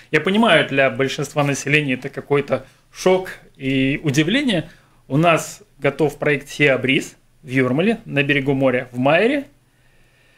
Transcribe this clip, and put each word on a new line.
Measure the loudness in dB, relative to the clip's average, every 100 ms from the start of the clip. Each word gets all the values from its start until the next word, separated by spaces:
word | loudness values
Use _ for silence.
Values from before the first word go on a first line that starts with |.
| -2
Я | -2
понимаю, | 0 2 4 4 2
для | 0 0
большинства | 0 -4 -4 -6 -2
населения | -2 -2 -2 -2 0
это | -4 -6
какой-то | -10 -2 -2 0 -6 -6 _ _
шок | -2 2 2 -2 -14 -20 -10
и | -4 0 0 -2
удивление. | -2 0 2 0 0 -2 -4 -14 _ _ -4
У | 2
нас | 4 2 -2 -16 -20 -4
готов | -4 0 -2 0
проект | -2 -2 -4
«Сиабриз» | 0 2 2 0 -2 -2 -14 _ _
в | -4
Юрмале, | 0 2 2 0 -2
на | -4 -2
берегу | 0 0 0
моря, | 0 2 0 -4
в | -2
Майере. | 2 2 2 0 -6 _ _ _ _ _ _ _ _